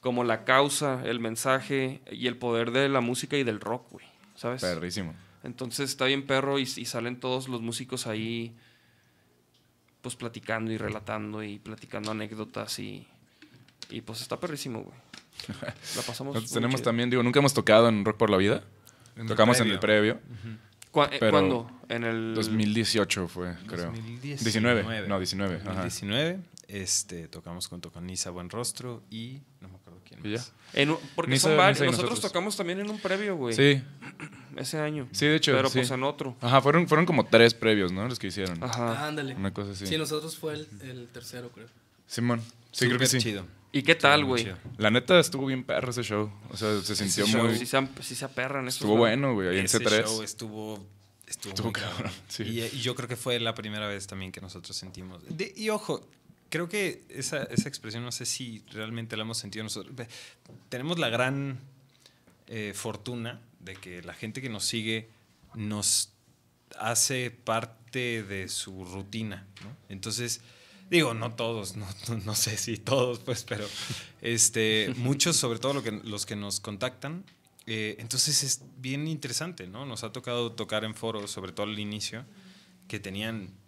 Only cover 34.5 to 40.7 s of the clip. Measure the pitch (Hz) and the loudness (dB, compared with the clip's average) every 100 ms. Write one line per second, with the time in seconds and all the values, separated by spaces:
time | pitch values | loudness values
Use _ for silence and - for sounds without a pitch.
34.5 | 135 131 160 151 151 123 95 147 156 151 | -10 -6 -2 -2 -4 -6 2 4 6 6
35.5 | 135 131 127 123 127 135 143 139 117 120 | 6 6 4 2 2 0 -2 -6 -4 6
36.5 | 135 131 156 175 151 175 151 - 113 117 | 8 8 6 6 6 6 4 8 10 10
37.5 | 113 113 107 92 92 113 120 98 90 95 | 8 4 4 4 0 -4 -4 -6 -4 -4
38.5 | 85 120 117 120 113 151 151 135 131 95 | -2 -4 -2 -2 -2 -4 -4 -6 -4 -4
39.5 | 92 101 101 98 156 151 151 156 156 160 | -4 -6 -6 -4 -2 -2 -4 -6 -8 -8
40.5 | 151 151 | -8 -10